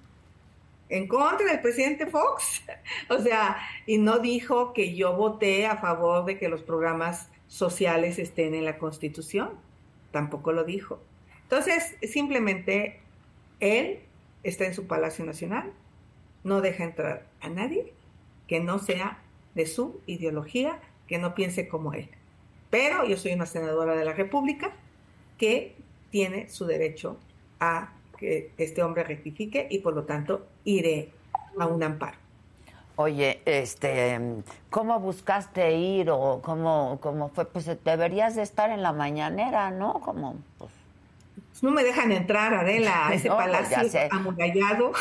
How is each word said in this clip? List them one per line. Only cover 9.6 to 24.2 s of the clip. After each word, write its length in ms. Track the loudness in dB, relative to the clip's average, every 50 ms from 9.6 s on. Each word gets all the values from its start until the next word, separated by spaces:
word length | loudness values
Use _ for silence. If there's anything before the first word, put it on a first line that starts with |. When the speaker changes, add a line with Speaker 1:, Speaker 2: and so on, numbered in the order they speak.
| -18 -20 -20 -20 -20 -20 -20 -20 -14 -8
Speaker 1:
Tampoco 400 | -4 -4 -4 -4 -6 -6 -4 -2
lo 140 | -2 -2 -2
dijo. 340 | -2 -4 -8 -8 -8 -12 -12 -14 -18 -20 -20 -20 -20 -20 -14 -6
Entonces, 520 | -2 0 0 2 2 2 2 0 -2 -8 -8 -8
simplemente 960 | -4 -2 -2 0 0 0 0 2 0 0 -2 -2 0 0 0 0 -2 -6 -12 -20 -20 -20 -20 -20 -20 -20 -20 -20 -20 -6 0
él 380 | 2 2 4 2 2 0 -4 -8 -10 -18 -20 -20 -20 -20 -18 -10 -8
está 220 | -6 -4 -2 -2
en 80 | -4 -4
su 140 | -6 -6 -4
Palacio 360 | -2 0 0 -2 -2 -6 -8
Nacional, 460 | -8 -8 -8 -8 -6 -4 -6 -6 -8 -12 -16 -20 -20 -20 -20 -20 -20 -20 -20 -20 -20 -20 -10 -4
no 160 | 0 2 2
deja 220 | 2 2 0 -2 -4
entrar 420 | -6 -4 -4 -4 -4 -4 -6 -10 -18 _ -14
a 80 | -12 -8
nadie 440 | -6 -4 -4 -2 -2 -2 -4 -4 -8 -20 -20 -20 -20 -20 -20 -20 -20 -16 -8 -4
que 120 | -2 -2
no 180 | 0 0 -2 -2
sea 400 | -2 -2 -2 -2 -2 -6 -8 -10 -16 -20 -20 -20 -20 -8 -4
de 100 | -2 -2
su 360 | -2 -2 -4 -4 -4 -6 -10 -10
ideología, 760 | -10 -8 -4 -4 -4 -4 -4 -6 -4 -2 -2 -2 -2 -2 -6 -12 -20 -20 -20 -12 -6
que 100 | -4 -4
no 160 | -4 -2 -2
piense 320 | -2 -2 -2 -2 -4 -6 -4
como 240 | -6 -6 -6 -6 -6
él. 160 | -8 -10 -12 -16 -20 -20 -20 -20 -20 -20 -20 -20 -20 -8 0
Pero 360 | 2 2 2 2 2 2 2
yo 100 | 2 0 0
soy 160 | -2 -2 -2
una 120 | -2 -2
senadora 500 | -4 -4 -4 -2 0 0 0 2 2 2
de 80 | 2 0
la 100 | 0 0
República 580 | -2